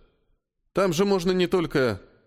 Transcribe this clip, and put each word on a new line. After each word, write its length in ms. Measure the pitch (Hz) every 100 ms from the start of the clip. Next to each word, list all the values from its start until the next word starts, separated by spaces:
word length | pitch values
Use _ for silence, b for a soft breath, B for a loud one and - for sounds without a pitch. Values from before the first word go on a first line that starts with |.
| _ _ _ _ _ _ _
Там 200 | - 196
же 120 | 156 202
можно 260 | 196 180
не 160 | 185 175
только 540 | 190 160 147 123 95 - _